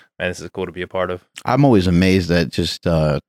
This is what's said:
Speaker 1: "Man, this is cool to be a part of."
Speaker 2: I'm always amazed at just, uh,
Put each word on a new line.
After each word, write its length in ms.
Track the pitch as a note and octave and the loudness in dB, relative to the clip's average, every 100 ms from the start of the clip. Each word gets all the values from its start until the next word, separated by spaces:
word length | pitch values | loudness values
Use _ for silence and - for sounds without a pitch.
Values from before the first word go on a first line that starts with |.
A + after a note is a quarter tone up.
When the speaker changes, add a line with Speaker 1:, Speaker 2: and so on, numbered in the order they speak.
| _ - | _ -8
Speaker 1:
"Man, 120 | F2+ | -6
this 80 | F2+ | -6
is 100 | D#2+ | -10
cool 160 | - F2+ | -10 -10
to 60 | |
be 100 | E2+ | -8
a 60 | F2 | -8
part 240 | F#2 F2+ | -4 -4
of." 120 | F2+ _ - - | -6 _ -12 -4
Speaker 2:
I'm 180 | C3 | 2
always 220 | C#3+ G#2+ F2+ | 4 4 4
amazed 460 | F2 F#2 F#2+ E2+ | 4 4 2 2
at 180 | E2+ D2+ | 0 0
just, 380 | - E2 - F#2 | -4 -6 -4 -2
uh, 320 | D#2+ D2+ D2 | 0 0 -2